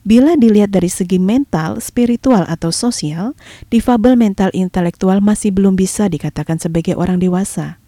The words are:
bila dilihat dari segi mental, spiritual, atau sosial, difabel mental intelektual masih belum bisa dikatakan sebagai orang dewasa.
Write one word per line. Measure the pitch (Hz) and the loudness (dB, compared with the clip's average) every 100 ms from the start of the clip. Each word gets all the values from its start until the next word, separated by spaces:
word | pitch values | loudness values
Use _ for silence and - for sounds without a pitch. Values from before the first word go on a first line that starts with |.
| 202 | 2
bila | 226 277 339 | 4 4 4
dilihat | 226 208 208 | 4 4 2
dari | 196 180 | 2 0
segi | - 180 185 | -2 -2 0
mental, | 185 240 285 170 156 - | 0 0 -2 -4 -4 -6
spiritual, | - - 240 240 269 233 160 | -6 -2 0 0 2 2 2
atau | 165 165 | -4 -4
sosial, | 165 240 - 151 160 208 302 - - - | -2 -4 -4 -6 -6 -6 -8 -16 -20 -4
difabel | 233 233 240 233 254 | -2 0 2 4 4
mental | 220 190 190 - | 2 0 -2 -2
intelektual | 185 - 170 - 190 196 | -2 -2 -4 -2 0 2
masih | 202 214 214 | 2 0 0
belum | 190 196 190 | 0 2 2
bisa | 190 - 208 | 0 -2 -2
dikatakan | 160 151 - 151 160 | -2 -6 -8 -6 -4
sebagai | 175 165 165 170 | -4 -4 -2 -2
orang | 175 180 | -2 -2
dewasa. | 180 180 196 - 147 165 | -2 -2 -4 -8 -10 -12